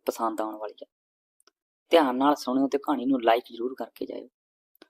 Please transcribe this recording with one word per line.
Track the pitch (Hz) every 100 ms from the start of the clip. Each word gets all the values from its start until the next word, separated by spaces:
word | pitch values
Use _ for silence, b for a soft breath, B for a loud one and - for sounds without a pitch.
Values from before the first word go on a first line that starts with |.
| -
ਪਸੰਦ | - 117 110
ਆਉਣ | 110 110
ਵਾਲੀ | 107 -
ਆ। | - _ _ _ _ _ _ _ _ _ -
ਧਿਆਨ | 165 139 127
ਨਾਲ | 139 143
ਸੁਣਿਓ | - 131 135
ਤੇ | 139
ਕਹਾਣੀ | - 135 123
ਨੂੰ | 131
ਲਾਈਕ | 117 117 -
ਜ਼ਰੂਰ | 117 120 135
ਕਰਕੇ | 113 - -
ਜਾਇਓ। | - - _ _ _ _ _ b